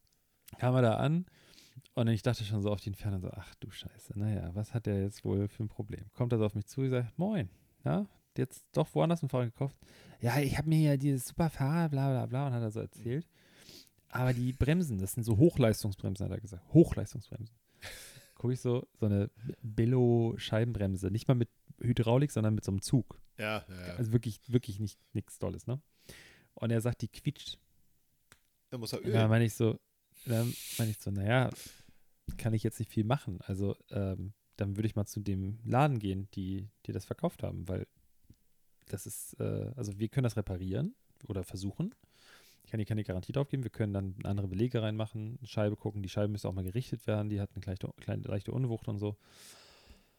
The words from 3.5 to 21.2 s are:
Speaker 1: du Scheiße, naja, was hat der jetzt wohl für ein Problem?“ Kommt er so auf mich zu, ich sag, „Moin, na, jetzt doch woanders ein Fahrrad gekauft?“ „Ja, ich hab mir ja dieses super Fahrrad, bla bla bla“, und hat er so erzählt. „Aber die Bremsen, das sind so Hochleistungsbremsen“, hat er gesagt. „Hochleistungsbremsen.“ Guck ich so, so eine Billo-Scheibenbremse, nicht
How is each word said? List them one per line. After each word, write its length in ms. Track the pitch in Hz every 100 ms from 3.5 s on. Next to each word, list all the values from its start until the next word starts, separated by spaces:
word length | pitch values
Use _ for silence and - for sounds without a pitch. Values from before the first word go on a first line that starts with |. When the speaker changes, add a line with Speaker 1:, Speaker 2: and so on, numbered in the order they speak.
| -
Speaker 1:
du 140 | -
Scheiße, 460 | - - - - 104
naja, 380 | 107 101 85
was 180 | 92 104
hat 140 | 120 110
der 160 | 98
jetzt 220 | 98 -
wohl 240 | 104 98 101
für 160 | -
ein 40 | 107
Problem?“ 360 | - 101 - 101
Kommt 200 | - 120
er 60 | 120
so 60 |
auf 100 | 107
mich 120 | 107 -
zu, 160 | -
ich 80 | 135
sag, 260 | 123 117 -
„Moin, 320 | 190 208 98 - _ _
na, 240 | 131 170 208 _ _ -
jetzt 280 | 131 - -
doch 200 | - 156
woanders 280 | 147 160 170
ein 40 | 139
Fahrrad 240 | 131 120
gekauft?“ 240 | - 139 - - - - -
„Ja, 180 | 120 135
ich 200 | 139 147
hab 80 | 151
mir 120 | 156
ja 180 | 151 139
dieses 300 | 143 131 -
super 240 | - 165
Fahrrad, 400 | - 139 170 165
bla 200 | 139 139
bla 160 | 127 117
bla“, 200 | 123 143
und 60 |
hat 100 | 120
er 80 | 113
so 100 | 107
erzählt. 460 | 101 - 113 135 - _ _ - - - - _ _
„Aber 240 | - 127
die 200 | 120 127
Bremsen, 460 | 127 135 170 165 98
das 160 | 95
sind 100 | -
so 140 | 110 107
Hochleistungsbremsen“, 840 | 165 - 113 104 110 98 101 95
hat 80 | 95
er 80 | 95
gesagt. 320 | 98 92 -
„Hochleistungsbremsen.“ 840 | 156 165 - 101 117 - - 110 _ _ _ - - - - -
Guck 180 | - 120
ich 80 | 127
so, 280 | 127 120 - _
so 80 | 107
eine 240 | 101 101 - 123 -
Billo-Scheibenbremse, 1500 | 117 110 117 127 120 117 113 123 - 110 117 107 98 95 98
nicht 180 | 107